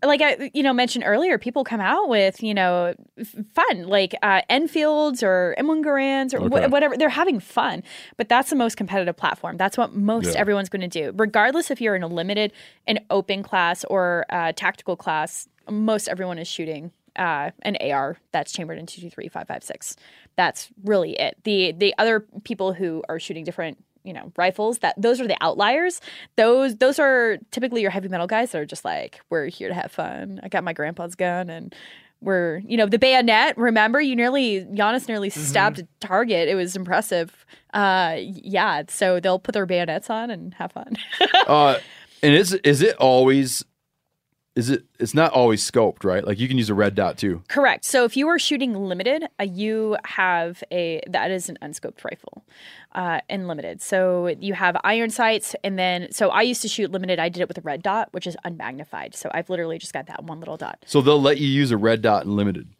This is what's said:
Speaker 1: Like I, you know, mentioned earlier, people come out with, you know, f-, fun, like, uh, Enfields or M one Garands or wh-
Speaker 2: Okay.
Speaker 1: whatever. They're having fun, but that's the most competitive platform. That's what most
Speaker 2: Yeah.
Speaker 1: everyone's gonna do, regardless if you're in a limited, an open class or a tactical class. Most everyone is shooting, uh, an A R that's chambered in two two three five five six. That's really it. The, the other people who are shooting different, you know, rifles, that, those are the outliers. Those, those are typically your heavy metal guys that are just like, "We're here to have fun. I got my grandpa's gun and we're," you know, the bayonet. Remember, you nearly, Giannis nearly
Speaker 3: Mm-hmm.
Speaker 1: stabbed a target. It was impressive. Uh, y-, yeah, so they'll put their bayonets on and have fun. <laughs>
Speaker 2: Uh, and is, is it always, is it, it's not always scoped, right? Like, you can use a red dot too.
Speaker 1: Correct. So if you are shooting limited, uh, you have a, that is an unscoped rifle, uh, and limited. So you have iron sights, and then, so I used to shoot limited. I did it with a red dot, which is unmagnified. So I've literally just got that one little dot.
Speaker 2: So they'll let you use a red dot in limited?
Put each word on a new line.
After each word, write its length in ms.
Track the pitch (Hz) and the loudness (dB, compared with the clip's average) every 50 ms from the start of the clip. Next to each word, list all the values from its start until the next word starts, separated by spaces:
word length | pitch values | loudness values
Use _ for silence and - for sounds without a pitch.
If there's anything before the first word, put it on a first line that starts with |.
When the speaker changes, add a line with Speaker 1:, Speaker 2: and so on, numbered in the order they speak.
| - | 2
Speaker 1:
Like 140 | 285 285 277 | 2 4 4
I, 300 | 302 294 - - 277 269 - | 4 2 2 0 -6 -4 -2
you 80 | 294 | 0
know, 100 | 277 269 | 2 2
mentioned 300 | 254 240 247 240 - 247 - | 2 2 0 0 -2 -2 0
earlier, 340 | - 208 240 339 370 285 214 | 0 2 2 2 2 0 0
people 260 | - 247 240 285 254 | -2 -4 -4 -2 -2
come 160 | - 233 214 | -2 -4 -2
out 280 | 190 190 277 370 415 302 | 0 0 0 2 2 2
with, 320 | 233 208 196 190 185 - | 2 4 4 2 0 -2
you 140 | 226 214 208 | -4 -2 0
know, 400 | 196 185 180 180 175 175 175 - - - _ _ - | 2 2 2 2 2 0 -2 -4 -6 -12 _ _ -14
f-, 160 | 233 - - - 208 - | -14 -12 -12 -12 -14 -4
fun, 360 | _ 330 - 480 277 180 170 180 | _ 0 2 2 0 -2 -2 0
like, 260 | 202 202 190 175 - - | 2 2 2 0 -2 0
uh, 200 | - 208 196 185 - - | 2 4 4 4 4 2
Enfields 760 | 233 269 330 302 - 320 302 302 302 302 302 302 262 247 233 | 0 0 0 0 0 0 2 2 2 2 2 0 0 0 0
or 320 | 190 185 180 180 170 - - | 2 2 2 2 0 0 -2
M 80 | 277 | 0
one 160 | 302 320 311 | 0 0 0
Garands 500 | 302 302 285 269 269 269 269 269 269 262 | 0 0 0 0 0 0 0 -2 -2 -2
or 60 | 262 - | -2 -2
wh- 140 | - 240 | 0 2
Speaker 2:
Okay. 140 | 262 - - 277 | 2 2 2 4
Speaker 1:
whatever. 280 | 262 285 302 285 - | 4 4 2 2 2
They're 120 | - 311 294 | 2 2 2
having 320 | 240 294 349 381 285 202 | 2 2 2 2 0 0
fun, 420 | - - - 240 254 262 175 180 - - - - - - - | -4 -4 -2 -2 -2 -2 -4 -6 -10 -14 -18 -20 -20 -12 -8
but 120 | - 233 - | -6 0 2
that's 200 | 233 247 269 - | 4 4 4 2
the 40 | 320 | 0
most 220 | 269 240 226 - | 0 0 0 -2
competitive 400 | - 208 175 196 196 180 175 170 | -4 -6 -2 -2 -2 0 -2 -2
platform. 400 | - 208 165 - - - 170 175 | -2 -2 -2 -2 -4 -6 -8 -2
That's 200 | 175 190 196 - | -2 -2 0 0
what 160 | - 233 - - | 0 -2 -2 -2
most 400 | 202 202 208 220 233 180 175 165 | -2 0 0 0 0 0 0 0
Speaker 2:
Yeah. 60 | - | 0
Speaker 1:
everyone's 280 | 208 202 208 196 196 180 | 0 2 0 0 -2 -4
gonna 180 | - 196 180 | -6 -6 -6
do, 260 | 180 - 170 147 131 190 | -6 -6 -6 -6 -4 0
regardless 520 | 190 220 208 - 214 214 247 269 339 330 - | 0 0 2 4 4 4 4 2 0 -2 -2
if 120 | 277 - | -4 -2
you're 160 | 233 220 202 | 0 0 0
in 80 | 185 175 | 0 -2
a 20 | |
limited, 460 | 165 175 170 170 190 202 214 214 208 - - - - _ _ _ | -4 -4 -4 -4 -2 -2 -2 -2 -2 -4 -10 -20 -20 _ _ _
an 140 | - 214 - - - | -4 -2 -2 -2 -2
open 320 | 185 196 190 - 196 196 | -2 0 0 -2 -4 -6
class 400 | 196 - - 185 175 170 180 - - | -6 -2 0 0 0 0 0 -4 -4
or 380 | - 196 190 180 175 175 170 - - | -2 0 0 0 0 0 -2 -2 -2
a 220 | - 175 165 165 | -4 -2 -2 -2
tactical 420 | 165 - 202 180 - - - - 175 | -2 -2 -2 -2 -2 -4 -6 -8 -8
class. 540 | - - 170 156 156 156 170 - - - - _ _ _ - | -6 -4 -4 -4 -4 -4 -6 -8 -14 -16 -16 _ _ _ -8
Most 380 | 208 208 220 220 220 208 214 | -6 -4 -2 0 0 -2 -2
everyone 320 | - 185 180 190 180 175 165 | -6 -6 -6 -6 -8 -8 -8
is 80 | 170 | -10
shooting, 460 | - - - 165 156 156 143 156 170 - _ _ _ - | -10 -10 -8 -8 -8 -8 -10 -12 -16 -18 _ _ _ -6
uh, 340 | - 185 170 156 143 143 - - _ | -4 -2 -2 -2 -4 -4 -8 -10 _
an 140 | - 208 202 - | -6 -6 -6 -4
A 100 | - 139 | -4 -2
R 280 | 139 139 139 143 175 - _ _ | -2 -2 -2 -4 -6 -10 _ _
that's 220 | - 160 147 - | -6 -6 -4 -6
chambered 260 | - - 170 160 165 160 | -8 -10 -10 -10 -12 -14
in 80 | 165 | -14
two 140 | 170 - 175 | -16 -18 -18
two 100 | 175 170 | -18 -18
three 160 | - - - | -16 -14 -14
five 220 | 175 - 170 - - | -12 -12 -12 -12 -10
five 160 | 151 - - | -12 -12 -12
six. 320 | - - - - - - - _ - - - _ _ _ | -14 -14 -12 -14 -14 -16 -16 _ -20 -20 -20 _ _ _
That's 320 | - 180 151 - - - - _ 214 190 | 0 0 0 -2 -4 -12 -18 _ -8 -2
really 300 | 202 214 190 165 160 - - | 0 2 2 2 0 -2 -2
it. 200 | - - - - | -4 -4 -4 -6
The, 300 | - 220 208 190 185 175 | -4 -2 0 2 0 0
the 200 | 160 170 202 196 - - | 0 0 0 2 2 2
other 260 | 214 226 226 214 214 _ - 208 - | 2 2 2 0 -2 _ -14 -14 -10
people 280 | - 233 175 190 190 | -8 -6 -4 -2 -4
who 300 | 185 170 190 170 160 160 - - | -2 -2 -4 -4 -4 -6 -6 -8
are 100 | 160 165 | -8 -8
shooting 240 | - - 175 160 | -8 -10 -10 -10
different, 400 | 160 170 170 - 165 160 143 - _ _ _ _ _ | -10 -8 -8 -8 -8 -8 -10 -14 _ _ _ _ _
you 100 | 190 170 | -16 -16
know, 180 | - - - - - | -14 -16 -8 -2 0
rifles, 400 | 175 185 185 - 214 220 240 - | 2 2 2 0 -2 -2 0 0
that, 160 | - 170 - | -2 -2 0
those 240 | - 202 233 254 247 | 2 2 2 2 2
are 60 | 254 | 0
the 100 | 214 180 - | -2 -2 0
outliers. 580 | - 165 - - 202 214 262 311 349 359 339 - - - - - - - _ | 0 0 0 2 2 2 2 2 0 -2 -2 -6 -12 -18 -20 -20 -20 -4 _
Those, 400 | - 220 233 240 262 269 269 220 | 4 6 6 6 6 4 2 2
those 220 | 214 254 262 285 - | 2 2 2 4 4
are 380 | 294 277 262 254 233 226 202 - - - | 4 4 4 4 2 2 0 -2 -6 -10
typically 320 | - 247 247 254 240 233 | -6 -4 -4 -2 0 0
your 80 | 208 196 | 0 0
heavy 180 | 180 196 185 190 | -2 -4 -4 -4
metal 180 | 185 170 170 180 | -4 -4 -2 0
guys 240 | 220 220 247 247 | 0 0 0 -2
that 60 | - 160 | -4 -6
are 60 | 151 | -6
just 180 | 147 175 - - | -8 -10 -8 -6
like, 360 | 98 80 73 - - - - _ _ | -6 -6 -6 -8 -10 -14 -20 _ _
"We're 180 | 170 160 143 156 | -4 -2 -2 -4
here 200 | - - - 95 | -6 -8 -8 -8
to 60 | 175 | -6
have 160 | 175 - - | -6 -8 -8
fun. 480 | - - 160 - - - 185 196 190 185 | -6 -8 -8 -6 -8 -10 -12 -12 -12 -14
I 60 | - 190 | -10 -6
got 160 | 202 185 180 | -4 -4 -4
my 80 | 175 | -4
grandpa's 420 | 165 - 147 156 170 175 170 175 180 | -4 -4 -6 -6 -6 -8 -10 -10 -6
gun 360 | - 185 180 175 180 185 175 | -4 -2 -2 -2 -4 -6 -8
and 240 | 165 165 - 175 - - - - - - - _ _ _ | -10 -14 -14 -16 -18 -20 -20 -20 -20 -20 -20 _ _ _
we're," 400 | - 196 190 180 175 170 156 180 202 | -2 0 0 2 0 0 -2 -6 -4
you 140 | - 233 226 | -2 0 2
know, 80 | 214 | 2
the 120 | 202 202 220 | 2 4 4
bayonet. 600 | 254 254 262 254 240 233 220 214 254 311 - - | 6 6 6 6 6 6 6 6 4 2 2 2
Remember, 420 | 233 247 226 220 214 226 233 294 | 2 2 4 4 4 4 2 2
you 160 | 302 269 254 | 0 0 0
nearly, 480 | 233 240 247 262 277 262 226 202 190 180 | 0 0 2 2 2 2 0 0 -2 -4
Giannis 440 | - 196 202 208 214 233 262 247 - | -6 -2 0 0 2 0 0 -2 -4
nearly 200 | 226 208 202 190 | -4 -4 -4 -6
Speaker 3:
Mm-hmm. 120 | - 151 | -6 -6
Speaker 1:
stabbed 380 | 151 139 139 - 196 214 147 139 | -4 0 2 4 4 4 2 -2
a 80 | 170 - _ _ | -8 -16 _ _
target. 480 | - 196 185 202 247 233 202 170 165 147 | -4 0 2 2 2 2 2 2 2 2
It 60 | 190 | 2
was 200 | 190 175 180 185 | 0 -2 -2 -4
impressive. 680 | 190 185 175 180 175 220 - 190 170 165 170 - _ _ _ - - _ _ - | -6 -2 0 0 0 0 0 0 -2 -2 -4 -8 _ _ _ -20 -20 _ _ -2
Uh, 420 | 208 202 196 185 185 180 165 160 | 0 2 4 4 4 2 0 -2
y-, 160 | 135 95 151 190 170 | -4 -6 -10 -12 -12
yeah, 400 | - - 196 185 196 208 165 147 156 - | -8 -2 0 0 2 2 0 -2 -4 -8
so 320 | - - 202 185 180 175 | -4 0 2 2 2 2
they'll 200 | 170 190 180 190 | 2 2 0 0
put 120 | - - | -2 -4
their 140 | 214 214 190 | -4 -2 -2
bayonets 420 | 175 185 175 175 165 156 175 - - | 0 0 0 0 -2 -4 -6 -6 -6
on 220 | 220 220 233 240 | -6 -6 -6 -8
and 240 | 220 170 170 185 175 | -10 -10 -12 -14 -10
have 180 | - 175 185 | -10 -10 -10
fun. 240 | - - - - 226 - - - - - | -10 -14 -12 -10 -10 -10 -10 -8 0 0
<laughs> 260 | - - - 370 - | 2 4 4 4 6
Speaker 2:
Uh, 320 | - 147 151 147 139 127 113 - - - - - - _ - | 6 6 6 6 6 4 2 -2 -10 -18 -20 -20 -20 _ 2
and 120 | - 147 143 | 6 6 6
is, 200 | 160 - 175 190 | 6 6 4 0
is 260 | 185 - 147 147 131 | 2 4 4 6 6
it 160 | 170 220 - | 4 4 4
always, 680 | - 127 131 127 127 131 131 135 139 135 127 123 - - - _ _ _ _ _ _ _ _ _ _ _ _ _ _ _ _ _ | 4 6 6 8 8 8 6 6 4 2 0 -4 -6 -8 -12 _ _ _ _ _ _ _ _ _ _ _ _ _ _ _ _ _
is 140 | 127 113 123 | -2 0 0
it, 120 | 139 - - _ _ - | 0 -2 -2 _ _ -6
it's 160 | 113 110 - | -6 0 2
not 180 | 151 165 151 | 4 4 4
always 360 | - 131 123 117 110 107 - - | 6 6 6 6 4 2 0 0
scoped, 340 | - 123 110 95 - - | 2 4 4 4 2 0
right? 240 | - 95 90 95 - | 0 0 0 0 0
Like, 140 | 101 101 92 | -2 -2 -2
you 80 | 123 127 | -2 0
can 100 | 135 127 | 0 0
use 100 | 113 104 | 0 2
a 60 | 104 | 2
red 220 | 98 104 101 98 | 2 2 2 2
dot 200 | 104 95 85 71 | 2 0 0 0
too. 260 | - - 101 87 85 - - | -2 -2 -2 -2 -4 -6 -4
Speaker 1:
Correct. 360 | - 277 277 233 - - - | 0 2 4 4 2 0 -2
So 200 | - - 254 247 | 0 2 2 2
if 120 | 226 - | 2 2
you 100 | 262 285 320 | 0 0 2
are 100 | 339 330 | 0 0
shooting 340 | - - 302 247 269 247 214 | 0 -2 -2 -2 -2 -2 -4
limited, 500 | 196 202 190 180 180 190 247 285 320 330 - - - | -4 -4 -4 -6 -2 -2 -2 -2 -2 -4 -6 -6 -6
uh, 60 | 202 | -6
you 520 | 196 175 185 208 214 220 220 220 214 208 - - | -6 -4 -4 -4 -2 -2 -2 -2 -2 -2 -4 -6
have 600 | - - - 190 185 175 170 165 170 175 - - - | -6 -2 0 0 2 2 0 -2 -4 -6 -12 -10 -6
a, 280 | 175 180 170 165 165 156 - - | -4 -4 -2 -2 -4 -6 -6 -4
that 220 | 180 113 110 175 | -2 -2 -2 -2
is 180 | 190 185 175 - | -4 -4 -6 -10
an 100 | 170 - | -12 -14
unscoped 400 | - 147 151 - - - - - | -14 -14 -12 -12 -12 -14 -12 -12
rifle, 420 | - - 175 - - - - 208 - _ _ - - - - - - _ | -12 -12 -12 -14 -16 -20 -20 -20 -20 _ _ -20 -20 -20 -20 -20 -20 _
uh, 280 | - 180 180 175 165 - - - | -8 -6 -4 -2 -4 -4 -4 -6
and 180 | - 196 185 | -8 -8 -6
limited. 340 | 175 160 147 - 85 85 - | -6 -8 -8 -8 -10 -12 -12
So 460 | - - 202 185 185 185 180 180 175 175 151 135 | -6 -2 2 2 4 4 2 2 0 -2 -4 -4
you 140 | - 196 190 | -4 -6 -2
have 220 | - 190 180 175 - | 0 0 0 2 2
iron 280 | - 196 214 226 233 226 | 2 2 2 2 0 -2
sights, 440 | 214 - 233 226 220 214 - - - - | 0 2 2 2 2 0 -2 -6 -8 -6
and 160 | - 196 190 185 | -6 -4 -2 0
then, 320 | 180 185 180 180 180 - | 0 0 0 -2 -6 -8
so 200 | - - 214 190 | -2 0 0 2
I 120 | - 196 | 4 4
used 200 | 226 247 240 - | 2 2 0 -2
to 60 | - 208 | -4 -6
shoot 220 | - - 208 170 | -4 -4 -4 -4
limited. 300 | 180 185 190 185 180 165 | -4 -4 -2 -2 -2 0
I 80 | 165 175 | -2 -2
did 120 | 170 175 | -2 -4
it 60 | 180 - | -4 -6
with 100 | 175 180 | -6 -8
a 40 | |
red 200 | - 156 143 160 - | -8 -8 -8 -4 -2
dot, 240 | 202 196 226 - - | -2 -2 -2 -2 -4
which 160 | - 180 - | -8 -8 -8
is 100 | - 160 - - | -8 -10 -10 -10
unmagnified. 720 | 175 170 160 - 113 131 139 156 - - 78 65 - - | -10 -10 -10 -10 -10 -10 -12 -14 -14 -12 -12 -12 -12 -12
So 160 | - - - | -12 -10 -6
I've 160 | - - - - | -6 -6 -4 -4
literally 300 | 185 170 170 165 160 165 | -4 -4 -4 -6 -8 -8
just 140 | - - | -10 -10
got 140 | - 175 165 | -10 -10 -10
that 180 | - - - - | -10 -12 -12 -12
one 160 | 165 160 160 | -12 -14 -12
little 160 | 170 - 156 | -12 -12 -12
dot. 280 | 160 156 - - - _ | -10 -10 -12 -12 -14 _
Speaker 2:
So 140 | - - 147 | 2 2 4
they'll 200 | 127 139 151 147 | 6 6 4 6
let 160 | 135 139 151 139 | 4 4 2 2
you 80 | 147 | 2
use 240 | 139 135 143 143 123 | 2 2 2 2 2
a 60 | 117 | 2
red 260 | 104 104 113 113 110 | 2 4 2 2 4
dot 220 | 107 113 104 95 - | 4 2 2 2 2
in 100 | 98 101 | 0 0
limited? 320 | 101 101 101 90 - - - - | 0 0 0 -2 -4 -8 -14 -20